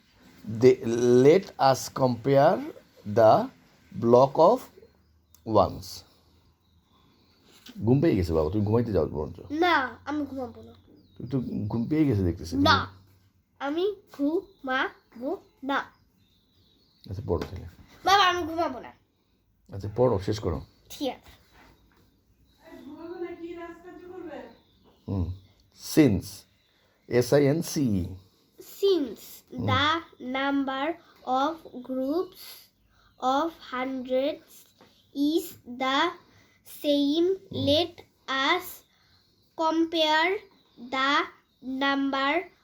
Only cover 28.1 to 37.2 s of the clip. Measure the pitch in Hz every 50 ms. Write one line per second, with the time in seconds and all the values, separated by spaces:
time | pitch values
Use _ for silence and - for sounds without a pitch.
28.1 | 92 92 - _ _ _ _ _ _ - - - - - - 392 381 330 285 233
29.1 | 196 - - - - - - _ - 254 - - 254 262 285 302 320 330 330 -
30.1 | _ - - 247 254 269 269 277 277 277 277 262 269 269 277 311 339 - - -
31.1 | - _ - - 254 262 269 302 330 330 - - - 254 247 - 262 254 262 269
32.1 | 294 339 370 370 - - - - - - - _ _ _ _ _ _ _ _ _
33.1 | _ - - 254 262 277 311 330 330 - - - - 247 254 269 269 262 247 254
34.1 | 254 254 269 294 311 320 - _ - - - _ _ _ - - _ _ _ _
35.1 | - 277 285 294 311 349 381 - - - - - 247 247 262 262 269 285 320 349
36.1 | - - _ _ _ _ _ _ _ _ _ - - - - 302 285 285 285 285
37.1 | 294 330